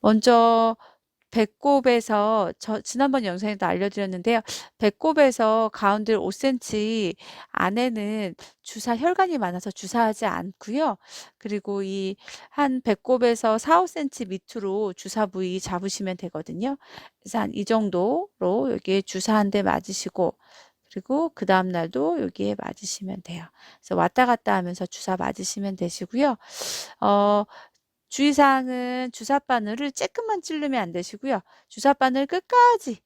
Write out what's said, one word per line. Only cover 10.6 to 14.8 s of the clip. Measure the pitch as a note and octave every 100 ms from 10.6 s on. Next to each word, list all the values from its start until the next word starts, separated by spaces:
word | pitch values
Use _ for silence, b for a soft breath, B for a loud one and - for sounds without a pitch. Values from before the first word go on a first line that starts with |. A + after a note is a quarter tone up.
| - B3+ D#4 G3 B B B _
그리고 | G#3+ G#3 - G3+
이 | G3 G3 F#3+ G3+ B B B
한 | - C#4+ C4
배꼽에서 | A#3+ G3+ - B3+ A#3+ A#3 A3+ A3
사, | - E4
오 | F#4
센티 | E4 C#4 - G#3
밑으로 | F#3 _ A#3+ G3+ G3